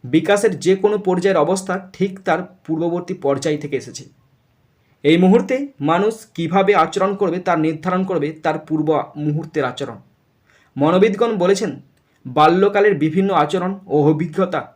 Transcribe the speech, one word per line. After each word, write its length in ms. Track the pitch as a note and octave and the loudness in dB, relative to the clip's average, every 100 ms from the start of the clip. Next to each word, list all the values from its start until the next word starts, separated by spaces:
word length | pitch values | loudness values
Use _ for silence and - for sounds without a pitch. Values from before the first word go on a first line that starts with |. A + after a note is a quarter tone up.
বিকাশের 480 | B2+ D#3+ D#3+ G3+ G#3+ D#3 | 0 0 2 2 2 0
যে 100 | E3 F#3+ | 0 2
কোনো 200 | G#3 G#3 | 2 0
পর্যায়ের 440 | G3 F3+ G3 F3 | 0 0 2 2
অবস্থা 300 | D3+ F#3 - F3+ - | 2 0 -4 -8 -8
ঠিক 200 | - G3 F#3+ | -4 -4 -4
তার 160 | - E3 F#3 _ | -2 -2 -4 _
পূর্ববর্তী 500 | - D#3+ E3+ F3 F3 | -6 -4 -2 -4 -6
পর্যায় 440 | F#3 C#3 C#3 D#3 D3 | -4 -2 -2 -2 -4
থেকে 140 | D3 C3 | -4 -8
এসেছে। 280 | A#2+ - - _ _ _ _ _ _ _ _ _ | -8 -18 -20 _ _ _ _ _ _ _ _ _
এই 140 | D3 E3 | 2 4
মুহূর্তে 360 | F#3 A#3 C#4+ C4 C#4+ _ | 6 4 2 -4 -4 _
মানুষ 340 | C#3+ E3+ G#3 A3 - | 0 0 0 -4 -14
কিভাবে 380 | - E3 F#3+ F#3+ | -8 -2 2 4
আচরণ 380 | G3 E3 G3 F#3+ | 2 2 0 -2
করবে 240 | G3 F#3+ F3 F3+ | 0 -2 -2 -2
তা 60 | E3 | 0
নির্ধারণ 460 | D#3 D#3 F#3 F#3 | 0 -2 -2 -2
করবে 240 | F#3+ F3 D3 D#3 | -2 -2 -4 -4
তার 120 | E3 D3+ | -4 -4
পূর্ব 300 | - D#3 D#3 D3 - D3+ | -4 -2 0 0 -2 -6
মুহূর্তের 500 | D3+ D3 D#3 D3+ B2+ | -4 -4 -4 -4 -4
আচরণ। 260 | A#2+ C3 G#2+ _ _ _ _ _ _ _ - | -6 -10 -12 _ _ _ _ _ _ _ 0
মনোবিদগণ 560 | D3 F3+ A3 G3 A#3 G#3+ | 2 4 2 2 -2 0
বলেছেন, 340 | F3+ G3 G#3 - _ _ _ _ C3 | 0 0 -2 -8 _ _ _ _ -6
বাল্যকালের 680 | B2 D#3 F3 G3+ G3+ G#3 E3+ | 2 4 4 2 4 2 2
বিভিন্ন 280 | D#3 E3+ G3 | 0 0 0
আচরণ 380 | F3 D3 F#3 F3+ G3 - | 2 0 -2 -4 -8 -2
ও 100 | D3 D3 | 2 2
অভিজ্ঞতা 500 | D#3 F3 - F#3+ D3 - | 2 -2 -2 -2 -2 -8